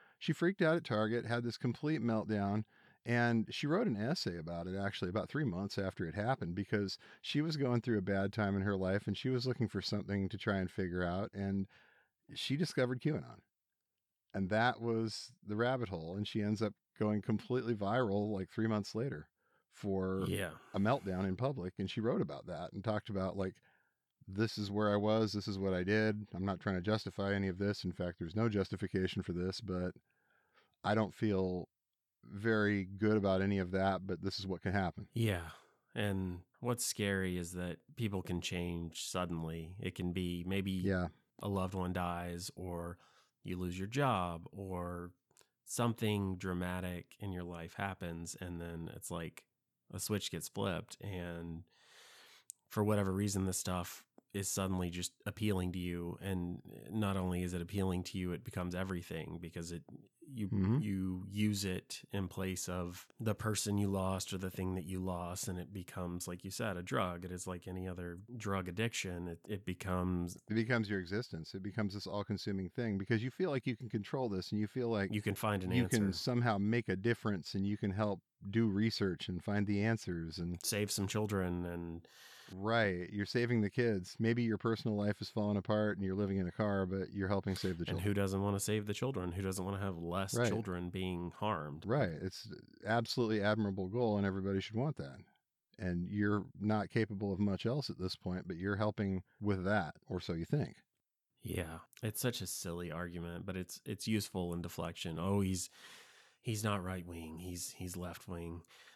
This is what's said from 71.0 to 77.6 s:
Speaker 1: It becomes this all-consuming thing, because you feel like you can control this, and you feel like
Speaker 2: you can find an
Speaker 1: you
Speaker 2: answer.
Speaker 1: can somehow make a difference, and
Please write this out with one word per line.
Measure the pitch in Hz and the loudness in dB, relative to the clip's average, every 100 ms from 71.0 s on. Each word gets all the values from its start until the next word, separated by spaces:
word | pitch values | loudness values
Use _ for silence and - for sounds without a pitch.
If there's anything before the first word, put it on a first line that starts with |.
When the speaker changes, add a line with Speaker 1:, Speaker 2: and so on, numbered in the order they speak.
| 87 104 - 80 80 | 0 -4 -4 -8 -8
Speaker 1:
It | 98 | -8
becomes | 101 92 104 | -6 -2 -2
this | 101 95 | -4 -4
all-consuming | 101 101 98 - 98 92 | -4 -2 -4 -2 -2 -4
thing, | - 117 98 | -2 0 0
because | 95 113 | 2 2
you | 127 | 2
feel | - 185 | -2 0
like | 139 139 | 0 -2
you | 120 | -4
can | 120 | -4
control | 113 98 139 123 | -4 -2 -2 0
this, | 95 - | -2 0
and | 107 | 0
you | 107 | 0
feel | 131 117 | 0 0
like | 107 98 | 2 2
Speaker 2:
you | 104 | 0
can | 101 95 | 0 0
find | 110 101 | 0 2
an | 92 | 2
Speaker 1:
you | 123 | 2
Speaker 2:
answer. | 113 117 | 4 4
Speaker 1:
can | 101 | 4
somehow | 90 - 120 120 101 | 2 0 4 4 4
make | 101 120 117 | 4 2 2
a | 92 | 0
difference, | 113 117 113 98 - | 2 2 0 -2 -2
and | 101 | 0